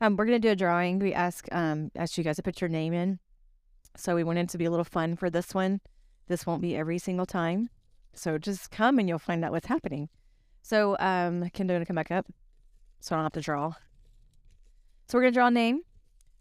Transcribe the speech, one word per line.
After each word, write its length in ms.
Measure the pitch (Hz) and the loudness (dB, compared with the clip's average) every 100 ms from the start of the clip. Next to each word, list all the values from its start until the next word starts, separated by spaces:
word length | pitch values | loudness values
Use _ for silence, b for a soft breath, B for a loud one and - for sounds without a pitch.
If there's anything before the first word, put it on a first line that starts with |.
Um, 140 | 220 196 | 2 2
we're 100 | 214 | 4
gonna 140 | 233 | 4
do 120 | 226 | 4
a 40 | 196 | 4
drawing. 440 | 185 175 175 185 | 4 2 2 2
We 140 | 196 | 0
ask, 340 | - 175 - - | 0 0 -2 -6
um, 400 | 170 160 151 156 - | -2 0 -2 -6 -6
ask 220 | 165 - | -6 -2
you 60 | |
guys 140 | 160 151 | -2 -2
to 60 | |
put 180 | 185 170 | -4 -4
your 80 | 175 | -2
name 240 | 160 160 | -2 -2
in. 260 | 175 180 190 - _ _ _ _ _ _ - | 0 0 -2 -8 _ _ _ _ _ _ -10
So 200 | - 175 | -2 0
we 80 | |
wanted 260 | 165 170 175 | 2 0 -2
to 80 | 170 | -2
be 80 | 170 | 0
a 60 | |
little 120 | 170 | 0
fun 320 | 170 175 165 170 | 0 -2 -2 -2
for 140 | 180 | -2
this 240 | 165 175 | -2 -2
one. 280 | 190 190 196 - - _ _ - | -2 0 -2 -6 -20 _ _ -6
This 180 | 180 - | -4 -2
won't 160 | 165 | -2
be 140 | 175 160 | -2 -2
every 220 | 156 170 | -2 -4
single 280 | - 180 185 | -4 -4 -2
time. 440 | 185 165 180 240 - _ _ - | -2 -2 -2 -4 -8 _ _ -20
So 240 | - 175 156 | -8 -4 -2
just 340 | 175 190 - | -4 -8 -10
come 260 | - 226 269 | 0 4 4
and 100 | 190 | 2
you'll 120 | 165 | -2
find 260 | - 170 165 | -2 -2 -2
out 60 | |
what's 160 | 160 - | -4 -2
happening. 420 | 294 190 143 147 - _ _ _ _ | -4 -2 -6 -8 -12 _ _ _ _
So, 360 | - 214 208 196 | -2 2 2 2
um, 440 | 190 185 175 175 175 | 0 0 0 -2 -4
Kendra, 140 | - 185 | -4 -2
gonna 180 | 175 170 | 0 0
come 100 | 170 | -4
back 160 | 156 | -2
up 140 | 180 - - - _ _ - - - | -2 -4 -12 -20 _ _ -20 -20 -20
so 160 | - 160 | -6 -2
I 40 | |
don't 60 | 156 | -2
have 80 | |
to 80 | 160 | -4
draw. 320 | 151 147 151 160 - - - - - - - - - - - - - | -4 -2 -4 -6 -18 -20 -20 -20 -20 -20 -20 -20 -20 -20 -20 -20 0
So 100 | 240 | 4
we're 60 | |
gonna 80 | 254 | 4
draw 160 | 247 247 | 6 4
a 40 | |
name. 300 | 240 233 277 349 - _ _ - _ | 4 2 0 -4 -18 _ _ -20 _